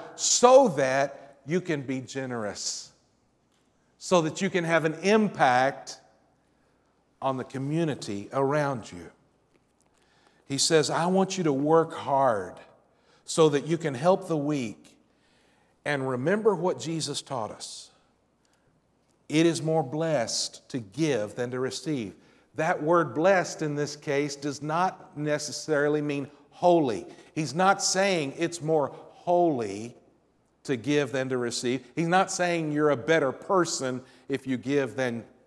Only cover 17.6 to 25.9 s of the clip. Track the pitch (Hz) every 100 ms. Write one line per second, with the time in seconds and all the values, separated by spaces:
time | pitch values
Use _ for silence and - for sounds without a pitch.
17.6 | - - - _ _ _ _ _ _ _
18.6 | _ _ _ _ _ _ - 151 165 156
19.6 | 156 160 - 151 165 143 113 - - -
20.6 | - 131 101 117 160 120 104 127 123 127
21.6 | 127 - 160 143 101 - _ _ _ -
22.6 | 160 180 156 170 151 135 180 190 165 -
23.6 | 156 147 143 - - 139 147 143 147 131
24.6 | 151 160 185 - - 147 151 147 147 -
25.6 | - 147 147